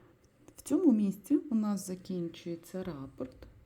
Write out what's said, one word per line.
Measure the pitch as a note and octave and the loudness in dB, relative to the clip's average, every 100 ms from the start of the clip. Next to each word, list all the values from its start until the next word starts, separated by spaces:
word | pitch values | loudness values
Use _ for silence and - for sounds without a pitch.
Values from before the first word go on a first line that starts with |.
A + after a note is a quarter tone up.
| - _ _ _ - - | -20 _ _ _ -20 -18
В | |
цьому | - D#4 E4+ | -2 4 6
місці | G#3+ G3+ - - D#4 | 6 4 0 2 2
у | D#4 A3 | 2 0
нас | G#3 G3 F#3 | 0 -2 -4
закінчується | F#3 - F3+ E3+ - F3 E3 - F#3 | -8 -6 -4 -4 -6 -8 -8 -8 -8
рапорт, | F3+ C#3+ C3+ - C4 - - - | -6 -8 -10 -10 -10 -10 -20 -20